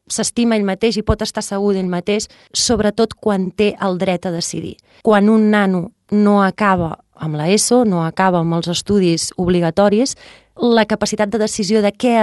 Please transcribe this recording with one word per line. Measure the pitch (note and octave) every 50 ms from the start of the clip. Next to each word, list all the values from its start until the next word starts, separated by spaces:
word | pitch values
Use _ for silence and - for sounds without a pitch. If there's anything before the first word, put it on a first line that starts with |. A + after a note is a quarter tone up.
| _ -
s'estima | - - G#3+ - - - A#3 A#3 A3+
ell | A3 G3+
mateix | G3 F#3+ G3 - A#3 -
i | A3 G#3+
pot | - A3 G#3 A3
estar | G#3+ - G#3+ G#3+
segur | - G3+ G3 G3+ G3+ G3
d'ell | F#3+ F#3 F3+
mateix, | F3+ F3 F3 - G#3 A3 G#3+ - - - _ _ -
sobretot | - - - A#3 G3+ G#3+ G#3 G3+ A3+ A3+ G#3+ - _
quan | - G#3+ G3+ F#3+ F#3+ F#3
té | - - G#3+ G#3 F#3 - G#3
el | G3 F3+ F3
dret | F#3+ F#3 F3+ F3 -
a | F#3+ E3+
decidir. | E3+ E3+ - - E3 E3+ - - - _ _ _ _ -
Quan | - G#3+ G3+ G3 G#3
un | A3 A3 G#3+ G#3+
nano | G#3 G#3 G3+ F#3+ F#3 F3+ E3+ - - _ _ -
no | G3+ G#3 G#3 G3+ G#3 G3+ G3
acaba | F#3+ F#3 - G#3+ G3+ F#3+ F3+ E3+ D#3+ - - _ _ _ -
amb | - D#3+ D3+
l'eso, | D3+ D3+ E3 G3 G#3+ - - A#3+ B3 B3
no | A3 F#3 E3+ E3
acaba | D#3+ D#3+ - F#3+ F#3+ F3+ F3
amb | E3 E3 E3+
els | E3+ E3 F3 F3
estudis | - - - G#3 G#3 F#3 F3 E3 D#3+ - - -
obligatoris, | - F#3 E3+ F3+ F3+ E3+ E3 D#3+ - G3+ G#3 G3 G#3+ B3+ C#4 - - - - - - _ _ _ -
la | D#4+ A#3+ A#3 A3+ G#3+
capacitat | G#3+ A3 - G#3+ - - G#3 G#3+ G#3
de | G3+ A#3
decisió | G#3+ A3 - - G#3 E3+ G#3+ A3 G#3
de | G3+ G3+
què | - - B3+ A#3 A3+